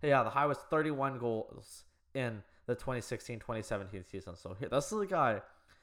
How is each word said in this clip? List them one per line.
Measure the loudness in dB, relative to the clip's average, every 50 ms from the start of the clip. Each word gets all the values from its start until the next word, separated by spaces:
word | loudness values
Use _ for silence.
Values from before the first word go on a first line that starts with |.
Yeah, | 4 6 6 6
the | 6 4
high | 4 4 4
was | 4 2 0
thirty-one | -2 0 2 2 2 2 0 0 0 -2 -2 0
goals | 0 0 0 0 -2 -6 -10 -16 -16 -18 -20 -20 -20 -20 _ _ _ _ -4
in | -2 -2 -2 -2 -6 -10 _ -20 _ -2
the | -2 -2
twenty | -2 -2 -4 -4 -4
sixteen | -4 -4 -6 -6 -6 -8 -10 -8
twenty | -6 -4 -4 -4
seventeen | -2 -2 -4 -4 -4 -6 -10 -12 -12
season. | -10 -10 -10 -10 -10 -12
So | -12 -12 -10 -8
here, | -6 -4 0
this | 2 2 2 2
is | -2 -2
a | 0
guy | 2 4 4 4 4 4 2 -2 -10 -20 _ _ _ -20 _